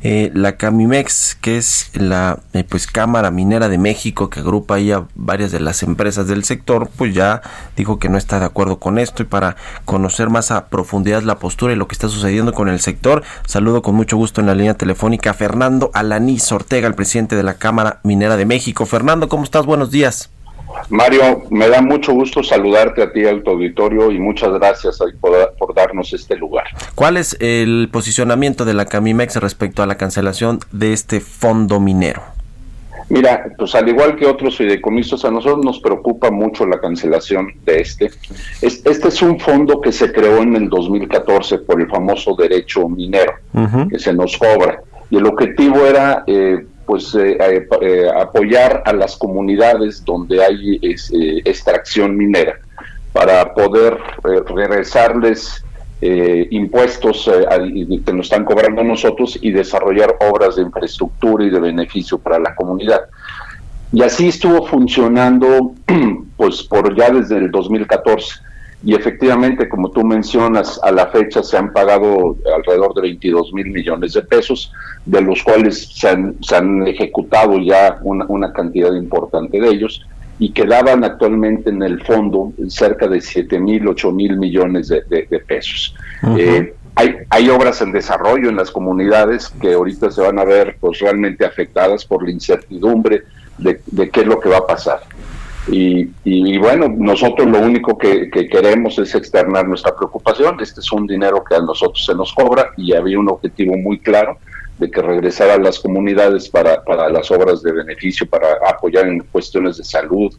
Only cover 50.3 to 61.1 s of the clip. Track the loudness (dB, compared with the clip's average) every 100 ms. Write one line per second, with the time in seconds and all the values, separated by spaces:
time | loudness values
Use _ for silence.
50.3 | 2 2 2 -2 -2 -2 -6 -4 -2 0
51.3 | -2 -2 -2 -2 -2 -2 -2 0 0 0
52.3 | 2 0 -4 -18 -20 -18 -16 -4 0 4
53.3 | 4 4 2 2 4 4 2 -10 -6 0
54.3 | 0 0 -4 -2 -2 0 2 2 4 0
55.3 | 0 -6 -14 -16 -16 -18 -6 -2 2 2
56.3 | 2 0 -2 0 2 2 2 -2 0 2
57.3 | 2 4 0 -2 -6 -4 -4 -4 -4 -2
58.3 | -2 0 0 0 0 -2 0 0 0 -4
59.3 | -2 -2 0 0 0 0 2 2 4 2
60.3 | 2 2 2 -2 -4 -8 -6 -8